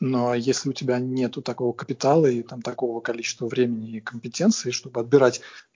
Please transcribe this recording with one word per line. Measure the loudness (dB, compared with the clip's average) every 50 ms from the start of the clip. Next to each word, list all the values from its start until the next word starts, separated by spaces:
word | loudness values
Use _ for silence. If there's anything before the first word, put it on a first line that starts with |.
Но | -2 0 2 2 2 2 0
если | 2 2 0 0 0 -2 -4
у |
тебя | -4 -2 -2 -2 0 0
нету | -2 -2 -2 -2 -2 -2 -4 -6
такого | -8 -8 -6 -2 -2 -2 -2
капитала | -4 -8 -8 -6 -2 2 4 6 6 6
и | 4 2 0
там | -4 -8 -12 -10
такого | -8 -8 -6 -4 -4 -4 -4 -4
количества | -4 -4 -6 -4 -6 -8 -6 -6 -6
времени | -4 0 0 2 2 0 -4 -6 -8 -10
и | -10
компетенции, | -10 -10 -12 -10 -12 -10 -4 2 2 2 2 2 -2 -4
чтобы | -6 -6 -10 -6 -6 -6
отбирать | 2 6 6 8 8 6 4 2 -6 -16 -20 -20 -20 _ _